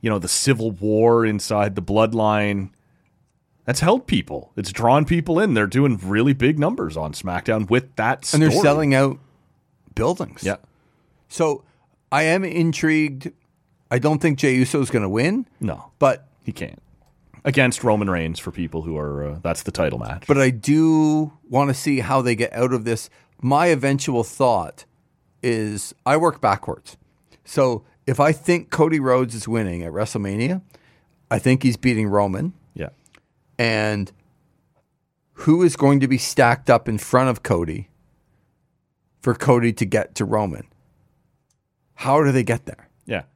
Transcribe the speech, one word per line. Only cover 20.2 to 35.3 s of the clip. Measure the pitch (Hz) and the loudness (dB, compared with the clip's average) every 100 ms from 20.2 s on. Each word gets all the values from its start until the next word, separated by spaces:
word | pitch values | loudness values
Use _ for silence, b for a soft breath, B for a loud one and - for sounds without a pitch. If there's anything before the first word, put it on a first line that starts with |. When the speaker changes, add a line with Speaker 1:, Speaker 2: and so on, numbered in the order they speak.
| - | 0
Speaker 2:
But | 139 | 2
I | 135 | 2
do | 120 104 151 160 156 156 156 156 - _ | 0 0 2 4 4 2 2 -2 -8 _
wanna | 131 143 | -2 0
see | 135 - 135 | -2 -2 -2
how | 101 135 | 0 0
they | 123 | 0
get | 113 117 | 0 -2
out | - 127 | -2 -2
of | 127 | 0
this. | 110 113 - b b b | -2 -6 -8 b b b
My | 120 143 175 | 0 2 4
eventual | 151 139 139 139 123 | 2 2 -2 -2 -2
thought | 117 - 131 107 78 - - _ _ _ _ _ | -2 0 0 0 -4 -12 -20 _ _ _ _ _
is | 123 113 107 104 - - - | -4 -2 -4 -6 -12 -8 0
I | 147 | 2
work | 170 - | 2 0
backwards. | 117 98 - - - - _ _ _ b | -2 -2 -4 -14 -14 -20 _ _ _ b
So | - - 131 113 b b - | -8 0 0 0 b b -6
if | 127 | 0
I | 143 | 2
think | 151 - 175 - | 0 0 -2 -2
Cody | - 160 160 | 0 2 2
Rhodes | 131 127 127 | 2 2 0
is | 113 - | -6 -4
winning | 117 101 87 | -2 -2 -6
at | 85 | -8
WrestleMania, | 80 107 117 101 101 123 185 - b b b b b _ | -6 -4 -4 -4 -2 -2 -4 -8 b b b b b _
I | 117 | -2
think | 135 131 | 2 2
he's | 131 110 | 2 0
beating | 127 113 107 | -2 0 0
Roman. | 101 101 95 160 185 _ | 0 0 -2 -6 -8 _
Speaker 1:
Yeah. | - 76 _ _ _ _ _ _ _ | -14 -14 _ _ _ _ _ _ _
Speaker 2:
And | 117 110 107 104 98 _ _ _ _ _ _ _ _ _ _ _ _ | 0 0 0 -2 -4 _ _ _ _ _ _ _ _ _ _ _ _